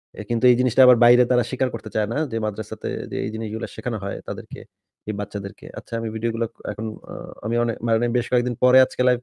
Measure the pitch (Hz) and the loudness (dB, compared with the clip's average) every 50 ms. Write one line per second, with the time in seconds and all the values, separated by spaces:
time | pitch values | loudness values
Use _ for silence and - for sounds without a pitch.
0 | _ _ _ - 104 - 120 117 117 127 123 120 127 127 120 - 131 127 127 117 | _ _ _ -12 -4 -2 -2 2 4 4 4 6 4 2 4 6 6 6 6 6
1 | 120 120 123 120 123 120 127 123 117 - - 117 131 127 123 120 - 110 - 110 | 6 6 6 6 4 2 2 0 0 -2 -2 -4 -4 -4 -4 -6 -10 -4 -2 -2
2 | 107 101 113 135 160 135 117 113 107 107 101 107 107 - 110 107 - 113 110 113 | -2 -2 -2 -4 -4 -4 -4 -4 -4 -4 -4 -4 -8 -8 -8 -8 -6 -6 -6 -6
3 | 110 110 110 113 113 113 107 110 113 107 104 110 110 107 - - - 123 117 107 | -6 -6 -6 -4 -4 -4 -4 -6 -6 -6 -6 -6 -6 -8 -8 -6 -6 -4 -4 -4
4 | 95 101 104 107 - - 104 98 - - - 104 104 _ _ _ _ _ _ _ | -4 -4 -6 -6 -6 -8 -8 -8 -8 -10 -10 -12 -12 _ _ _ _ _ _ _
5 | _ - 107 101 101 - - 104 95 98 101 _ - - - - - _ - 117 | _ -8 -4 -4 -6 -6 -6 -6 -6 -6 -10 _ -14 -10 -10 -10 -10 _ -6 -4
6 | 113 113 110 110 113 117 113 113 117 113 _ _ - - 104 - 110 110 107 - | -4 -4 -6 -2 -4 -2 -2 -2 -4 -4 _ _ -8 -8 -6 -4 -6 -6 -6 -8
7 | - - - - 57 - - - - 113 117 120 120 120 113 - - 120 113 113 | -10 -10 -10 -10 -8 -10 -12 -8 -4 -2 0 0 0 0 -2 -4 0 0 2 2
8 | 117 120 117 123 117 - - 123 120 123 123 - - 127 127 131 131 131 - - | 2 2 0 0 0 2 0 2 2 0 -2 2 2 6 6 6 6 4 2 0
9 | 127 127 123 120 | 2 2 2 0